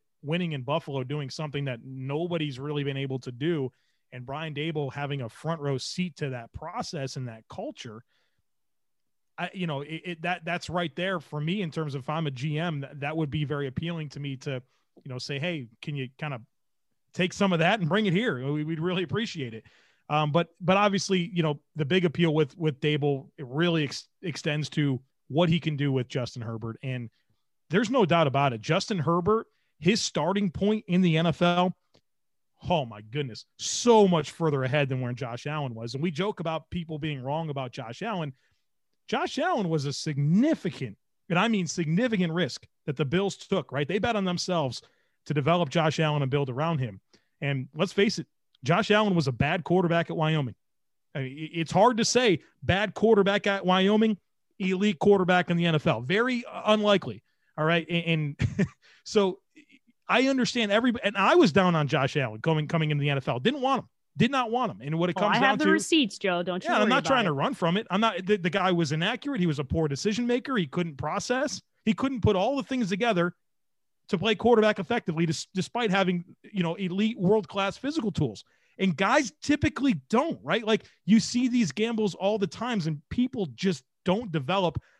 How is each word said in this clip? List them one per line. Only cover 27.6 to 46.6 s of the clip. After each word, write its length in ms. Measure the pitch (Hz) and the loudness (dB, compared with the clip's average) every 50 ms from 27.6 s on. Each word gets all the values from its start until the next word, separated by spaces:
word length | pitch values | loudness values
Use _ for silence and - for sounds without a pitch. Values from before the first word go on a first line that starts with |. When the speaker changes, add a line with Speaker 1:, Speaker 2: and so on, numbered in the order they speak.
| _ - | _ -2
Speaker 1:
there's 200 | 151 202 247 196 | 0 0 2 2
no 160 | 262 269 208 | 2 4 4
doubt 200 | 147 170 170 160 | 4 4 4 4
about 280 | 139 127 139 143 139 117 | 4 4 4 2 2 0
it. 80 | 107 | -2
Justin 380 | 110 - 156 196 - - 220 180 | -2 0 0 0 0 -2 -2 -2
Herbert, 480 | 139 165 170 180 175 202 214 226 - _ _ _ _ _ _ - | 0 2 0 2 2 2 2 0 0 _ _ _ _ _ _ -2
his 220 | 147 175 226 - | 2 2 2 2
starting 480 | - - - 175 180 170 196 208 208 180 | 0 -2 -2 -2 0 0 0 0 0 -2
point 360 | - - 190 208 220 214 - | -2 0 0 2 2 0 0
in 140 | - 175 185 | 0 2 4
the 160 | 185 175 160 | 4 4 4
N 100 | 156 170 | 4 2
F 140 | 170 - - | 2 2 2
L, 340 | 180 175 175 175 180 185 - _ _ _ _ _ _ _ _ _ _ _ _ _ _ _ _ _ - | 2 2 4 4 2 0 -2 _ _ _ _ _ _ _ _ _ _ _ _ _ _ _ _ _ -2
oh 180 | - 185 160 131 | 0 0 0 0
my 160 | 113 104 104 | -2 -8 -14
goodness, 440 | 107 107 117 147 143 123 107 - - _ _ | -14 -8 -6 -6 -6 -6 -8 -14 -16 _ _
so 500 | - - - - - - 240 233 220 208 | -10 -8 -6 -4 2 4 6 8 8 8
much 240 | 190 175 160 143 - | 8 6 4 0 -2
further 320 | - - 165 160 147 135 131 | -4 -2 0 2 2 2 0
ahead 260 | 127 139 151 143 135 | 2 2 2 2 0
than 100 | 135 127 | -2 -4
where 140 | 127 120 123 | -4 -4 -4
Josh 320 | 120 135 117 120 120 - | -6 -6 -8 -8 -8 -8
Allen 300 | 147 151 156 143 127 117 | -6 -6 -6 -6 -6 -8
was. 180 | 113 113 117 120 | -8 -10 -8 -6
And 80 | 135 | -4
we 80 | 156 185 | -4 -4
joke 300 | 151 139 190 214 208 - | -2 -2 -4 -4 -4 -6
about 320 | 165 165 160 160 - - | -6 -4 -6 -6 -6 -8
people 260 | - 180 165 160 160 | -8 -8 -8 -8 -8
being 240 | 147 151 156 147 131 | -6 -6 -6 -6 -6
wrong 300 | 123 135 143 160 165 151 | -6 -6 -4 -4 -4 -6
about 200 | 143 135 131 120 | -6 -6 -8 -8
Josh 300 | - - 123 113 120 - | -10 -12 -12 -10 -10 -8
Allen. 320 | 185 233 214 180 156 143 131 _ _ _ _ _ _ _ _ _ _ _ _ _ _ | -6 -6 -4 -4 -6 -6 -8 _ _ _ _ _ _ _ _ _ _ _ _ _ _
Josh 300 | - 208 269 349 - - | -4 -2 -2 -2 -2 -2
Allen 320 | 254 302 370 359 254 196 165 | -2 0 0 0 0 0 0
was 160 | 160 151 135 | 0 -2 -2
a 80 | 143 135 | -4 -6
significant, 1040 | - - 160 147 135 143 147 170 208 262 320 320 - - 180 - - 139 107 95 _ _ _ _ _ _ - | -6 -4 -4 -2 0 2 4 4 4 4 4 2 0 -2 -6 -6 -6 -10 -10 -12 _ _ _ _ _ _ -2
and 80 | 170 | 0
I 100 | 175 208 | 2 2
mean 200 | 233 220 196 175 | 2 2 0 -2
significant 640 | - - 180 170 147 165 185 254 247 220 180 185 165 160 | -2 -2 -2 0 0 2 2 2 2 2 2 0 0 0
risk 320 | 175 175 123 - - _ - _ _ - | -2 -2 -2 -4 -10 _ -20 _ _ -8
that 100 | - 139 | -4 -2
the 80 | - 151 | -2 0
Bills 320 | 131 165 180 202 196 - | 0 0 0 0 0 -4
took, 340 | - - - 196 185 139 - | -6 -6 -4 -4 -4 -4 -4
right? 160 | - 139 147 | -4 -4 -2
They 120 | 135 175 220 | -2 -2 -2
bet 160 | 196 240 233 | 0 0 0
on 100 | 208 190 | 0 0
themselves 560 | 185 180 175 - - 185 165 143 127 120 - - _ _ _ _ _ _ _ - | -2 -2 -2 -2 -2 0 0 0 -2 -4 -8 -14 _ _ _ _ _ _ _ -6
to 60 | - 139 | -4 -2
develop 360 | 151 131 151 170 180 170 135 | 0 2 2 2 2 2 0
Josh 300 | 127 170 156 160 - - | 2 2 2 2 2 2
Allen 240 | 160 151 151 147 139 | 0 2 2 0 0
and 80 | 127 | 0
build 180 | 131 147 143 131 | 0 0 -2 -2
around 300 | 120 131 | -4 -4